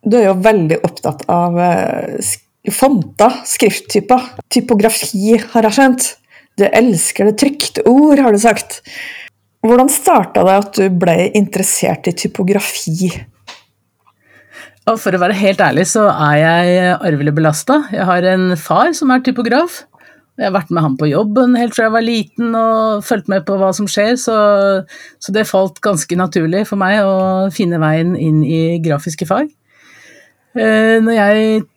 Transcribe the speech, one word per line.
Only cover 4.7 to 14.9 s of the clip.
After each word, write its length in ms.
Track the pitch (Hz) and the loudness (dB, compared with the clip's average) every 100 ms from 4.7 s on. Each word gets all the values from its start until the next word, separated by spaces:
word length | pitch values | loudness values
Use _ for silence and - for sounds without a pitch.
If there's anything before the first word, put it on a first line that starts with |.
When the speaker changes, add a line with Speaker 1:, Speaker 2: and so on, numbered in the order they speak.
| 220 208 - - - 302 226 - | 2 2 0 -6 -4 2 2 2
Speaker 1:
har 140 | 240 220 | 0 0
jeg 80 | 208 | 4
skjønt. 280 | 269 254 - - _ - _ - | 2 2 -4 -8 _ -20 _ -2
Du 60 | |
elsker 640 | 202 - 240 180 - - 202 | 2 4 2 2 -2 0 0
det 100 | 214 | 2
trykte 460 | 285 285 - - - | 0 0 -8 -2 2
ord, 320 | 262 302 285 | 6 6 6
har 140 | 262 | 4
du 60 | 202 | 4
sagt. 420 | 226 208 - - - - - - - _ _ _ | 2 0 -4 -16 -18 -18 -16 -18 -20 _ _ _
Hvordan 260 | 220 247 262 | 2 4 4
startet 560 | - - 302 180 196 180 | 0 2 2 2 0 2
det 100 | 196 | 2
at 100 | 196 - | 0 -2
du 100 | 190 | 0
ble 260 | 180 180 160 185 | 2 2 2 2
interessert 720 | 214 196 - 196 - - 165 - | 0 -2 -2 -4 -2 -2 -2 -4
i 80 | |
typografi? 960 | 175 - - 185 202 196 - - 160 185 - - _ - - _ _ _ _ _ _ _ _ _ - - _ | -4 -8 -4 0 0 -2 -10 -8 -4 -4 -6 -16 _ -20 -20 _ _ _ _ _ _ _ _ _ -20 -20 _
Speaker 2:
Og 80 | - | -4